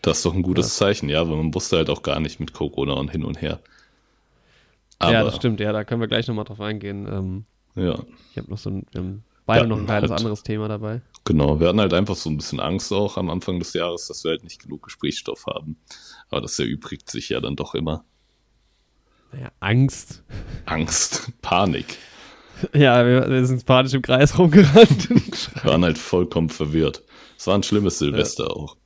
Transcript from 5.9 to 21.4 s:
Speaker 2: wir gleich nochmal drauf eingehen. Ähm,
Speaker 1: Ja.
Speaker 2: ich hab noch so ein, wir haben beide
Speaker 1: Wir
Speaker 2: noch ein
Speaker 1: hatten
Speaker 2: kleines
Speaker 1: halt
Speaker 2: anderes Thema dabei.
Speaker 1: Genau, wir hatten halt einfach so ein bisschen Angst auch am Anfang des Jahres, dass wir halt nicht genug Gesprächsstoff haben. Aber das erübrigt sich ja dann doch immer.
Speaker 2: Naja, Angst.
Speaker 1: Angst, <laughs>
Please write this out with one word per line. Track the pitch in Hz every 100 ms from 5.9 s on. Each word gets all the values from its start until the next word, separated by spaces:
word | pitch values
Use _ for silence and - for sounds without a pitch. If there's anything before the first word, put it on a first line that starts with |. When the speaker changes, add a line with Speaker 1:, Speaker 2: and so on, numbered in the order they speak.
| 117
Speaker 2:
wir | 113
gleich | 113 113
nochmal | 110 107
drauf | 107
eingehen. | 104 107 101 101 101
Ähm, | 98 92 95 107 _ _ -
Speaker 1:
Ja. | 90 - - _ _
Speaker 2:
ich | -
hab | -
noch | 107
so | 104
ein, | 95 -
wir | -
haben | 92 101 - _
beide | - 113 117
Speaker 1:
Wir |
Speaker 2:
noch | 107
ein |
Speaker 1:
hatten | 101
Speaker 2:
kleines | 107 101
Speaker 1:
halt | 92
Speaker 2:
anderes | 113 104
Thema | - 107 107
dabei. | 107 107 117 - _
Speaker 1:
Genau, | - 78 71 76
wir | 85
hatten | 101
halt | 98
einfach | 87 101 92
so | 82
ein | 76
bisschen | - -
Angst | - 92 -
auch | 98 101 -
am | 92
Anfang | 90 - 90
des | 82
Jahres, | 87 87 85 -
dass | -
wir | 82
halt | 80
nicht | 82 -
genug | - 76
Gesprächsstoff | - - 71 - - - -
haben. | - 78 78 _ - - - _
Aber | 69
das | - -
erübrigt | 60 - - - -
sich | 58 -
ja | 57
dann | -
doch | 71 - -
immer. | 78 78 _ _ _ _ _ _ _ _ _ _ _ _ _
Speaker 2:
Naja, | 139 127 _
Angst. | 98 117 135 - - - _ - - - -
Speaker 1:
Angst, | 80 80 - - - -
<laughs> | -